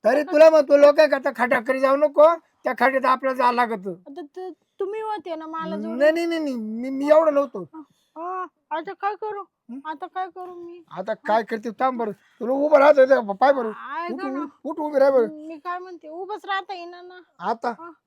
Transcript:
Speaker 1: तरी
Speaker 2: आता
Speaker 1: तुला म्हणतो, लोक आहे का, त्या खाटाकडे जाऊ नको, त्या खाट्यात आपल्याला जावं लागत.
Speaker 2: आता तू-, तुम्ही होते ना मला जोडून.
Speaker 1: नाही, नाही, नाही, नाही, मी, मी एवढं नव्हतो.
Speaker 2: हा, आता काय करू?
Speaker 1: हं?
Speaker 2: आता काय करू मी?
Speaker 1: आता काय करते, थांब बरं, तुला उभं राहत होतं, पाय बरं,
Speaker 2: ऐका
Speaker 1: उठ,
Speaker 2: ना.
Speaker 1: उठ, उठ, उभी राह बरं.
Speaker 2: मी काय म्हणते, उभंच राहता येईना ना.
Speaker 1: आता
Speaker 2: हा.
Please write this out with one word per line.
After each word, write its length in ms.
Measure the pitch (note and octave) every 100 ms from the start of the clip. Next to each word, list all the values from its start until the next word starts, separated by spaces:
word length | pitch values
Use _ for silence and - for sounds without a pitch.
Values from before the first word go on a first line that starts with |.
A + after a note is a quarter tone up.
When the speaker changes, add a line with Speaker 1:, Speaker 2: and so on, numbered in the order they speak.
Speaker 1:
तरी 160 | G#3+ C#4
Speaker 2:
आता 120 | D4+
Speaker 1:
तुला 180 | D4+ D#4+
म्हणतो, 260 | D#4 C#4+ C#4+
लोक 220 | C#4+ C#4+
आहे 100 | D4+
का, 100 | C#4
त्या 140 | C4+ A#3
खाटाकडे 440 | B3 C4 A3+ C4
जाऊ 160 | C4 C#4
नको, 380 | D4 C#4+ D4+ E4 _ _
त्या 80 | - A#3+
खाट्यात 260 | B3 C4
आपल्याला 320 | C4 C4 C4+ B3+
जावं 180 | B3
लागत. 320 | A#3+ A#3+ A3 F#3+
Speaker 2:
आता 340 | E3 D4+ C#4 D4 F4+
तू-, 160 | F#4 D#4 _ _
तुम्ही 200 | G4 A4
होते 340 | A4 G#4+ F4
ना 120 | D#4+ D#4+
मला 300 | D#4+ D#4+ G#3
जोडून. 220 | G#3+ A#3+
Speaker 1:
नाही, 140 | D4
नाही, 140 | E4 E4+
नाही, 140 | E4
नाही, 140 | D4
मी, 360 | B3 G#3+ A3+ B3+
मी 200 | C4+ C#4+
एवढं 240 | D#4 D#4+
नव्हतो. 280 | C#4+ C#4 G3+ F3 D#4+ C#4+ _ _ D#4
Speaker 2:
हा, 300 | F4 F#4 F4+ _ _
आता 220 | D4+ E4+
काय 220 | F#4 G4+
करू? 280 | G#4+ G#4+ G4+
Speaker 1:
हं? 360 | F#4 _ _ B3
Speaker 2:
आता 220 | D4+ D#4+ F4
काय 200 | F#4 F#4
करू 280 | F#4 F4+
मी? 280 | F4 E4+ F4 D#4+
Speaker 1:
आता 240 | E3+ F#3+
काय 280 | A3 - A3
करते, 280 | G#3+ A3+ A3+
थांब 300 | G3 C4 B3
बरं, 120 | A3+
तुला 400 | - _ _ A3+
उभं 260 | C4+ D4+ D4
राहत 200 | C#4+ D4
होतं, 360 | C4 C4 G#3
पाय 180 | G3 C4
बरं, 160 | C#4 A3+
Speaker 2:
ऐका 580 | G#3 A#3+ D4+ F4 D4+ C#4
Speaker 1:
उठ, 60 |
Speaker 2:
ना. 80 | C4+
Speaker 1:
उठ, 80 | D4 _
उठ, 140 | C4+ D#4+
उभी 200 | D4+ C#4+
राह 120 | C#4
बरं. 180 | C4+ A#3
Speaker 2:
मी 300 | D#4 D#4 D#4+
काय 200 | F4+ F4+
म्हणते, 300 | F#4 E4+ D4+
उभंच 320 | E4 F#4+ G#4
राहता 300 | - G4 G4
येईना 280 | F#4 E4+ F4
ना. 180 | F4+ F4+ E4 _
Speaker 1:
आता 300 | F#3 A3+ B3
Speaker 2:
हा. 220 | A#3 E4+ D#4+